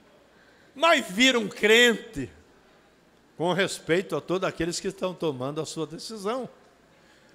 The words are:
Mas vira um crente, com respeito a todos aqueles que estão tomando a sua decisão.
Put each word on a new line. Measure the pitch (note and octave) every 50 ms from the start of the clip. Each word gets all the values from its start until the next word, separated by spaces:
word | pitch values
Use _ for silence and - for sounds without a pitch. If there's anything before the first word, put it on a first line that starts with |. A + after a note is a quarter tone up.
| _ _ _ _ _ _ _ _ _ _ _ _ _ _ _
Mas | C4 D#4+ E4 E4 C#4 - -
vira | F3+ G#3 C4 C4 A#3+ A#3+
um | G#3+ F#3
crente, | - - - G#3 A3 A#3 B3 A#3+ G#3+ - - - - C#3+ B2+ - - - _ _ _ _ _ _ _ _ _ _ _ _ _ _ _ _ _ _ _
com | - D3+ F3+ E3+
respeito | G3 F#3+ - - - - - E3 F#3 F#3+ - E3+
a | C#3+
todos | - - E3+ F#3+ F#3+
aqueles | D#3+ - - E3 F3 E3 -
que | -
estão | F#3+ - - G3 F#3 F3
tomando | - F3 D#3+ C3+ B2 B2+ C#3 D3+ D#3
a | D3+
sua | - - D#3+ D#3
decisão. | D3 D#3 E3+ - - A3 G#3+ F#3 G3+ A#3+ C4 A#3 - - _ _ _ _ _ _ _ _ _ _ _ _ _ _ _